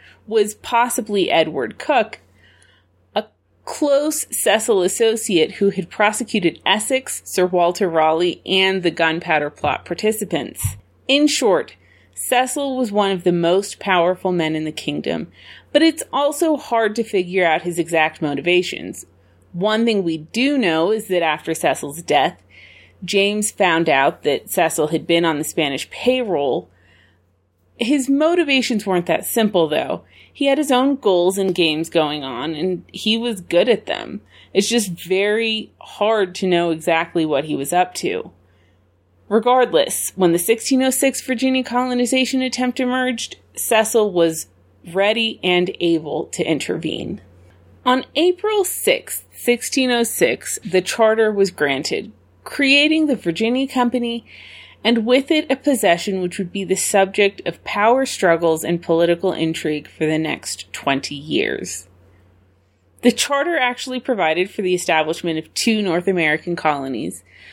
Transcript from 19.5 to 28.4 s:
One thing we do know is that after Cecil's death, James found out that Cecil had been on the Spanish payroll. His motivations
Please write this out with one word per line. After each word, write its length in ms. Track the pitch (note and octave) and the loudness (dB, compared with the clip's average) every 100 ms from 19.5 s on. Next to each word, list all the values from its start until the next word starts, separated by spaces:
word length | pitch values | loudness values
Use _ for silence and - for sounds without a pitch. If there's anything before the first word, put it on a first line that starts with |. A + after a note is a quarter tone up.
One 320 | F3 G3+ G#3+ | -4 0 2
thing 200 | A#3 G#3 | 2 0
we 160 | E3+ D#3+ | 0 -4
do 400 | D#3+ A3 C4+ C#4+ | -6 -2 0 2
know 320 | G3 D#3+ F3 | 2 2 2
is 160 | A3 F#3 | 0 0
that 160 | F3+ | 0
after 320 | D#3+ D3 - D#3+ | 0 -2 -4 -2
Cecil's 480 | D#3+ C3+ D3 D3+ | 0 0 -6 -8
death, 360 | E3+ D3 D3+ - _ - - - - - | 0 2 2 -2 _ -20 -20 -20 -20 -14
James 480 | F3 G3+ G3+ G#3 G#3 | -2 0 2 0 -2
found 380 | - F#3 E3 E3 | 2 2 4 4
out 340 | C3+ C#3 - | 4 2 0
that 260 | D3 C#3 - | -2 -2 -2
Cecil 380 | - E3 - D3 | 0 0 2 0
had 180 | D#3+ - | 0 0
been 200 | E3+ E3+ | 2 2
on 120 | D3 | 0
the 60 | |
Spanish 460 | D#3 - D3 C3+ - | -4 -2 -2 -4 -8
payroll. 800 | - B3 B3+ A3+ D#3+ C#3+ C#3 - _ _ _ _ _ _ _ _ _ _ - | -4 0 0 0 -2 0 -2 -6 _ _ _ _ _ _ _ _ _ _ -6
His 300 | A3+ C#4+ B3+ | -2 0 0
motivations 800 | C#4 D#4 F4+ | 2 2 2